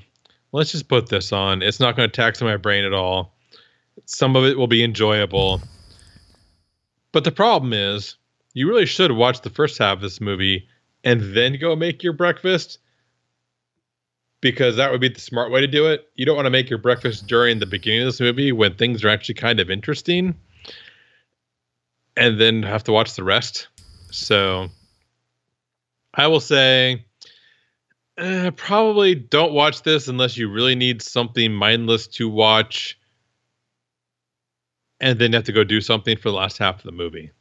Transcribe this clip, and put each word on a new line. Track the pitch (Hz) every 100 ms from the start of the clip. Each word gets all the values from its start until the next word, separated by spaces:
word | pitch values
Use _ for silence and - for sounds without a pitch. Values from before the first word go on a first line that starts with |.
| _ _ _ _ _
let's | 139 156
just | 156 -
put | 127 117
this | 98 92
on. | 101 98 95
It's | 95 -
not | 127 117
gonna | 113
tax | - 113 -
my | 117 104
brain | 104 101
at | 98
all. | 95 92 92 87 _ _ - _ _ _ - -
Some | - 135 131
of |
it | 131 135
will | 123
be | 117
enjoyable." | 117 107 107 107 101 98 95 92 - - _ - _ - _ _ _ _ _ _ _ _ _
But | 160
the | 151
problem | - 214 196 131
is, | 110 98 104 101 - _ _ _
you | 123 147
really | 233 160
should | - 185
watch | 113 120 127
the | -
first | - 147 -
half | 107 98
of |
this | 98 -
movie | 101 95 95 92 - _ _ _
and | 123 117 101
then | 101 123 135
go | 165 156
make | 170 -
your | 175
breakfast, | 151 175 165 185 185 - - _ _ _ _ _ _ _ _ _ _ _ _ _ _ _ _
because | 131 127 127 113
that | 139
would | 127
be | 131
the | -
smart | - 120 120
way | 131
to | 139
do | 147 156
it. | 151 -
You | - 127
don't | 147
wanna | 135
make | 127 127
your | 113
breakfast | 123 120 127 104 101
during | 120 120 113
the | 98
beginning | 98 110 113
of | 127
this | 113
movie | 120 120 139
when | 117 104
things | 95 120 123
are | 107
actually | 107 - 110
kind | 117 113
of | 90
interesting, | 95 131 147 - 175 185 165 _ _ - - - _ _ _ _ _ _ _ _ _ _ _ _ -
and | 120 107
then | 113 113
have | 104 104
to | 110
watch | 110 110
the | -
rest. | 92 107 - - - - - - -
So | - - 104 98 92 92 - _ _ _ _ _ _ _ _ _ _ _ _ _
I | - 147
will | 160
say, | - 143 131 131 127 123 - _ - _ _ _ _ _ _ _ _ -
uh, | 180 185 180 -
probably | - 208 220 208 196
don't | 170 110 147 165
watch | 147 151 143
this | - 156 131
unless | 127 127 117
you | 110
really | 104 127
need | 127 123 120
something | - 123 120 117 113
mindless | 104 104 117 113 113 -
to | - 113
watch | 107 110 110 110 - - - _ _ _ _ _ _ _ _ _ _ _ _ _ _ _ _ _ _ _ _
and | 135 117
then | 120
have | 117
to | 110
go | 107
do | 104 107
something | 98 110 107 110
for | 110
the | 101
last | 95 -
half | 98 92
of |
the | -
movie. | 87 85 80 78 _